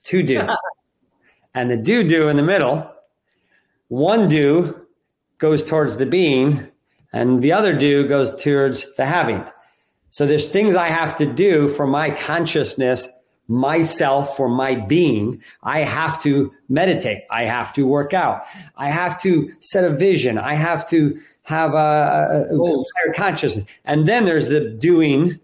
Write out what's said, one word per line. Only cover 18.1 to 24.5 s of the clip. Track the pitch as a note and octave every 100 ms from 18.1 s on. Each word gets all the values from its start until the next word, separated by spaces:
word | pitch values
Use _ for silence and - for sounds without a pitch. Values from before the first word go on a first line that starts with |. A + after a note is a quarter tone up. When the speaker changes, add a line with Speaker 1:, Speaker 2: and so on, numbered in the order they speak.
Speaker 1:
out. | F#3 D3 G#2 - - - -
I | C#3+
have | D#3 F3+ -
to | F#3+ E3 D3 -
set | - G3
a | F3+
vision. | D3 G3 E3 B2 A2
I | A#2
have | D3+ E3 D#3+ -
to | E3 D3 C#3+ - _
have | - D#3 D#3+
a, | D#3 D3+ D3+ D3 D3+ D3+ D3+ C#3
a, |
a | D#3
Speaker 2:
Goals. | E3+ C#3+ B2+ F3+
Speaker 1:
higher | D#3+
consciousness. | E3 G3 D3+ C#3+ A2 G2+ - -
And | D3+ D#3
then | A#3+ G3
there's | D#3+
the | C#3